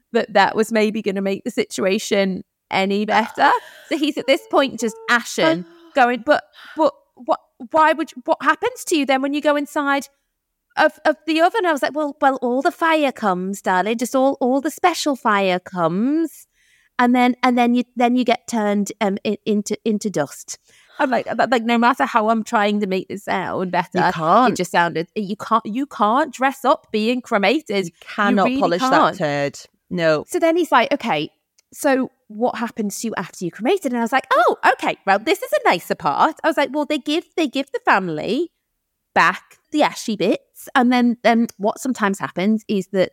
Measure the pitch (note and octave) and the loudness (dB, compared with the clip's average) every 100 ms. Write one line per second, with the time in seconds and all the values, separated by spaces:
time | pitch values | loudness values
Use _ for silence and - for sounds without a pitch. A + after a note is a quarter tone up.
0 | _ A#3 - G3 F#3+ G#3+ A3 A3+ G#3+ A3 | _ -2 2 4 4 2 0 0 0 -2
1 | G3+ G3 G3 G3 B3 A#3+ - - F#3+ G#3+ | -4 -2 -2 -4 -6 -6 -6 -2 -2 0
2 | - G3+ G3 F#3 - _ - F#3 G3 G3+ | 0 0 0 -2 -10 _ -6 -2 0 0
3 | G#3+ G#3 A3 - - A#4+ - - - D4+ | 0 0 0 2 2 2 -4 -16 -6 -2
4 | D4 - - C4+ - E4 C4+ A3+ A3+ A3+ | -2 -2 0 0 2 0 0 -2 -6 -4
5 | - A#3+ - - D#4+ D#4+ - - - C#4 | 0 0 0 -2 0 0 -6 -18 -4 2
6 | A#3+ B3 D4 C#4+ - - - D4+ D#4 - | 2 2 0 0 -2 -18 -8 0 0 0
7 | _ - B3 - _ - B3 D#4 D#4 D4+ | _ -10 -4 -4 _ -20 -4 2 2 2
8 | D#4+ B3+ D#4+ - C#4+ D#4 A#4 B4 - D#4 | -4 -6 -4 -2 0 0 -2 -6 -2 0
9 | C4 C4 C#4 D4 D4 D4 D4 D#4 C#4 C#4 | 2 0 0 -2 0 0 -2 -4 -2 -2
10 | - _ _ _ _ _ _ - D4+ - | -4 _ _ _ _ _ _ -4 -4 0
11 | D#4 D4 - D#4+ F4 A#4 F4+ C#4+ D4+ D4 | -2 -2 -2 0 2 2 0 0 -2 -4
12 | D4 - C#4 C4+ A#3+ B3+ E4+ - E4 D#4+ | -6 0 0 2 -2 0 -2 0 0 2
13 | C#4 - G#3 F3+ F#3+ G3+ G3+ F#3 G3+ A#3 | 0 -2 -2 -2 -4 -6 0 0 0 -2
14 | A#3+ C4+ C4+ - B3 C4+ D4 - F4+ E4 | -2 2 2 2 0 0 -2 0 0 0
15 | D4+ C4 A#3 G3+ F#3+ F3+ - F3+ D#3+ F3+ | -2 -2 0 2 2 0 -4 -2 0 0
16 | B3+ D#4 D#4+ - - _ _ _ _ - | 0 0 -2 -6 -20 _ _ _ _ 0
17 | B3 B3 B3 A#3+ B3+ B3 A#3+ B3 - A#3 | 2 4 2 2 2 2 2 2 -2 0
18 | A#3+ B3+ A#3+ A3+ - A#3 G#3 G#3 G3 - | 2 2 0 -2 -2 -2 0 0 -2 -2
19 | G3+ G3 - G3+ - G#3 - G#3 A#3 G#3 | -2 -2 -4 -4 -2 -2 -2 -4 -2 -2
20 | G#3 E3+ C#3 - - - _ _ _ - | -2 -4 -4 -8 -18 -18 _ _ _ -4
21 | C#4 A3+ - A3+ A3+ B3 A3+ A#3 A#3 C#4 | 0 0 -2 -2 0 0 2 2 2 2
22 | C4+ A#3 G#3+ A3+ - A3+ G#3 G#3 G3 F#3+ | 0 0 2 0 0 0 2 0 -2 -4
23 | - G3+ - G3 D#3+ A2+ F#3 F3 E3+ - | -6 -8 -4 -4 -4 -4 -4 -4 -2 0
24 | E3+ E3 D#3+ G#3+ B3 C#3+ F3+ F#3 E3+ D#3+ | 0 0 4 4 4 0 -2 0 0 -2
25 | F3 G#3+ F#3+ G#3 - A3+ A3 A#3 C#4+ - | -6 -6 -6 -6 -2 -2 -2 -6 -6 -2
26 | G#3 B3+ D#4 - C4+ - A#3+ - _ G#3+ | 0 2 0 -2 -2 0 0 0 _ -2
27 | A3 B3 - G#3+ G3 D4+ - G3+ E3+ - | 0 -2 -2 0 2 0 0 -4 -4 -8
28 | - - G3+ G3+ F#3+ C4+ E3+ E3+ C4 D#4+ | -10 -2 2 2 2 2 0 0 2 4
29 | F#3 F#3 D3+ C#3+ C#3+ - - _ - F3+ | 2 0 -2 -2 -4 -6 -18 _ -10 0
30 | E3 D3+ - F4 E4 E4 D#4+ C4+ - C#4+ | 2 2 0 0 2 2 2 2 2 0
31 | G#3+ D3+ D3+ _ _ _ _ - D4 C4 | -2 -2 -4 _ _ _ _ -4 0 0
32 | B3+ _ - G#3+ A#3+ G#3+ A3+ - G3+ - | -2 _ -16 -4 -4 -2 -6 -6 -6 -6
33 | A3+ - F3 - E3+ - B3 G4+ C4 A#3+ | -8 -6 -10 -8 -8 -4 -2 0 -2 -4
34 | A#3 C4 - C5+ E5+ - - B4+ A#3 - | 0 0 2 2 2 2 2 2 -2 -2
35 | G3 G3+ C4+ F#4 B4+ D5+ A4 F3+ - - | 0 0 2 -2 0 0 2 0 -2 -4
36 | D3 - D4+ - D#4 D#4 C#4 D4 D4 D4+ | -2 2 0 0 -2 0 -2 -2 -2 -4
37 | D4 D#4+ - - D4+ C4+ C4+ A#4+ F4 G#3+ | -4 -4 -4 -4 -2 -4 -6 -4 2 2
38 | F3+ D3+ D#3+ B3+ E4+ _ _ _ _ _ | 0 -4 -4 -4 -4 _ _ _ _ _
39 | _ F#3+ E3+ F3+ _ _ _ D4+ E3+ - | _ 2 2 2 _ _ _ -2 0 -2
40 | - G#3 F3+ D#4 _ - - C4+ B3 B3 | -6 -2 -2 -2 _ -20 -4 0 2 4
41 | A#3+ A3+ G#3+ A3+ A#3 - G#3 - C4 A#3 | 2 2 2 2 0 -2 -4 -4 -6 -2
42 | G3+ G3 C3+ F3 G3 A3 - G3+ - F#3+ | -2 -2 -6 -2 0 0 -2 -4 -2 0
43 | F3 | -2